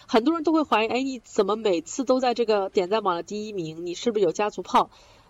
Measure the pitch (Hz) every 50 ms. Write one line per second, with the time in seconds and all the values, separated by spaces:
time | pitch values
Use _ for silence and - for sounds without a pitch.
0 | - - - 226 220 285 330 339 302 349 311 320 302 - 247 208 220 220 220 247
1 | 269 269 262 240 - - - - 208 190 208 220 220 214 180 165 160 - - -
2 | 269 - 254 262 254 254 240 240 240 214 220 202 196 190 - 220 185 175 202 220
3 | 208 196 175 170 170 - 196 208 214 214 208 196 165 156 156 160 175 175 170 -
4 | - 240 214 214 196 165 165 - 208 208 - - 180 - - 240 185 - _ -
5 | - - - _ _ _